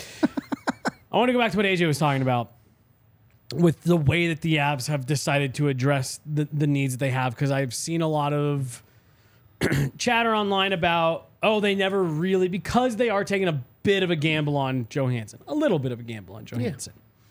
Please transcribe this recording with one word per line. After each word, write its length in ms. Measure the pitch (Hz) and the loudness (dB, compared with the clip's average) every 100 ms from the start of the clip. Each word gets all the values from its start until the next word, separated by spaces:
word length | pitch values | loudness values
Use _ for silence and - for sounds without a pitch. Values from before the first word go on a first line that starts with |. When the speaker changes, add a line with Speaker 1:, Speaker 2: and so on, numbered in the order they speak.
| - | -18
Speaker 1:
<laughs> 1040 | - - - - - - - - - _ | -4 -4 -2 -8 -6 -6 -6 -8 -8 _
I 60 | 180 | 0
wanna 160 | 247 | 2
go 40 | 247 | 2
back 120 | 233 | 0
to 80 | 180 | 0
what 80 | 196 | 0
A 100 | 185 | 2
J 80 | |
was 140 | 170 139 | 2 2
talking 240 | 147 135 | 0 2
about 300 | 131 123 117 - _ _ _ _ _ _ _ _ - | 2 0 -2 -12 _ _ _ _ _ _ _ _ -8
with 280 | 139 170 151 | 2 2 2
the 140 | 165 175 | 2 2
way 300 | 143 160 170 | 2 2 0
that 120 | 156 | 0
the 160 | 165 156 | 0 2
Avs 320 | 143 143 123 | 2 -2 -2
have 160 | 147 | -4
decided 480 | 127 143 - 143 139 117 | -2 -2 0 0 0 0
to 120 | 147 | -2
address 520 | 131 135 139 127 - | 2 2 0 -2 -8
the, 240 | 151 151 147 | -6 -4 -2
the 160 | 151 151 | 0 2
needs 280 | 139 135 | 2 0
that 60 | 127 | -2
they 100 | 139 | -2
have, 260 | 127 127 117 | 0 -2 -2
'cause 140 | 139 | 0
I've 240 | 139 135 | 0 -2
seen 260 | - - 165 | -6 -4 -2
a 80 | 160 | 0
lot 240 | 151 147 | 0 0
of 500 | 147 147 143 131 - - _ _ _ _ _ _ _ | 0 0 -2 -4 -10 -20 _ _ _ _ _ _ _
<clears throat> 380 | - 139 143 - | 0 2 0 -2
chatter 360 | - 233 233 | 0 2 2
online 380 | 220 208 196 196 | 2 2 2 2
about, 560 | 190 170 170 165 165 - _ | 0 2 2 2 0 -8 _
oh, 180 | 208 214 | 0 2
they 140 | 202 | 2
never 280 | 196 196 196 | 2 2 2
really, 460 | 175 151 185 190 185 | 0 0 2 2 2
because 480 | 185 - 240 254 214 | -2 0 2 2 0
they 140 | 247 | 0
are 140 | 202 | 0
taking 240 | 202 196 190 | 0 0 0
a 140 | 151 - _ | -2 -6 _
bit 200 | 208 196 | 0 2
of 80 | 180 | 2
a 60 | 165 | 0
gamble 400 | 160 156 147 143 | 2 2 0 0
on 300 | 135 131 113 | 0 -2 -4
Johansson, 500 | 143 127 123 104 - - | -2 -2 -2 -6 -14 -6
a 80 | |
little 240 | 294 302 160 | 0 2 2
bit 140 | 127 | -2
of 80 | 117 | -6
a 20 | |
gamble 340 | 120 110 92 113 | -10 -12 -14 -18
on 100 | 113 | -10
Speaker 2:
Yeah. 80 | 113 | -6
Speaker 1:
Johansson. 360 | 190 147 - - _ _ _ | -4 -6 -12 -18 _ _ _